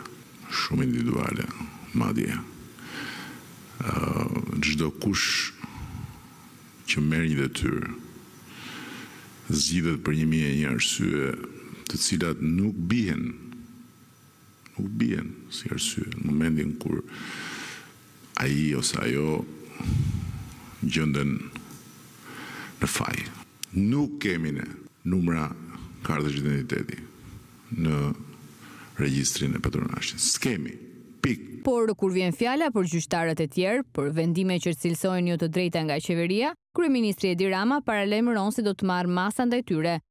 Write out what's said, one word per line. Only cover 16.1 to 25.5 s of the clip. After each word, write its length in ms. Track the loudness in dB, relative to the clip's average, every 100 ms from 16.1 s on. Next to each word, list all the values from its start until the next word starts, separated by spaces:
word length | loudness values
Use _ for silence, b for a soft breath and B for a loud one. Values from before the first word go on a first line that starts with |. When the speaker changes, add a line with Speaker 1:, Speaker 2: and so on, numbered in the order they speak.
| -4 0
Speaker 1:
momentin 480 | 2 4 2 0 -2
kur 240 | -2 -2 -4 B B B B B B B B -20 -20 -20 -12 -2
ai 300 | 2 4 4 2
ose 200 | 0 0
ajo 380 | 0 2 2 0 -2 -10 -14 B B B B B B B B B B -4
gjenden 540 | 0 2 2 2 2 0 -4 -12 -14 -16 -18 -20 -20 -20 B B B B B -4
në 80 | -2
faj. 280 | 0 -2 -2 -6 -10 -18 -14 -4 2
Nuk 420 | 4 4 2 0
kemi 320 | 0 2 0 -2
ne 100 | -4 -8 -16 -6
numra 460 | 2 4 4 4 0